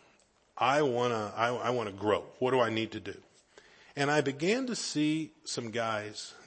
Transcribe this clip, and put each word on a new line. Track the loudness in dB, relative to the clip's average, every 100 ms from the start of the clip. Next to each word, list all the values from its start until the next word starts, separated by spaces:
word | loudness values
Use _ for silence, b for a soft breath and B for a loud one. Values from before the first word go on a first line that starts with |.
| B B _ _ _ -2
"I | 2 4
wanna, | 4 2 2 0 -2 0
I, | 0
I | 2 0
wanna | 0 -2
grow. | -2 2 2 0 -2
What | 2
do | 4
I | 4
need | 2 -4
to | -6
do?" | -10 -14 -16 _ _ B B B B B
And | 2
I | 2
began | 2 0 0 0 -2
to | -6
see | -4 0 0 0 -4 -12
some | -10 -8 -6
guys | -4 -2 -2 -6 -10 -14 -16